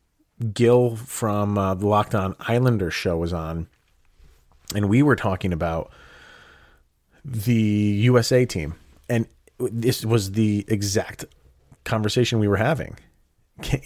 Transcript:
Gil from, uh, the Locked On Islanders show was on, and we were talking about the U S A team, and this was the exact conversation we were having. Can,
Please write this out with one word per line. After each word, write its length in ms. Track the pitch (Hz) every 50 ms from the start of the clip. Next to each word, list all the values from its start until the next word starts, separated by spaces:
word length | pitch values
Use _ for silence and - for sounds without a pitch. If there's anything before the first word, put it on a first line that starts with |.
| _ _ _ _ _ _ _ - 117 107 101
Gil 420 | - 120 117 123 123 123 120 113
from, 640 | 110 123 - - - 117 107 104 104 104 101 101 101
uh, 160 | 98 95 95
the 120 | 92 104
Locked 280 | 101 104 104 104 - -
On 220 | 104 95 95 92 -
Islanders 520 | - - 117 123 127 127 117 101 95 80
show 240 | - - - 95 85
was 160 | 82 85 85
on, 360 | 87 82 80 80 82 82 - - _ _ _ _ _ _ _ _ _ _ - - - _ _ _ _ _ _ - -
and 160 | 104 104 98
we 120 | 107 131
were 140 | 147 147 123
talking 340 | - - 104 95 - - 92
about 400 | 87 78 87 82 82 82 - - - - - - - - - - - - - - - - - _ _ _ _ _ _ _ _ _ _ _ -
the 300 | 139 123 110 98 123 120
U 640 | 113 110 104 104 104 104 104 104 101 113 123 127 120
S 120 | 117 -
A 120 | 131 127 127
team, 300 | 123 - 92 76 73 80 - - - - _ _ -
and 180 | 120 113 113 - _ _ _ _ _ -
this 460 | 98 98 107 117 120 131 123 - -
was 280 | 110 117 113 98 98
the 340 | 98 113 110 107 104 101 - -
exact 560 | 110 101 101 98 98 104 - - - - - - _ _ _ _ _ _ _ _ - _ -
conversation 540 | - 120 110 107 104 - 127 120 - 117 110
we 100 | 107 101
were 100 | 101 98
having. 400 | 110 143 165 123 - - - - - _ _ _ _ _ _ _ _ _ _ -
Can, 180 | - - - 139 -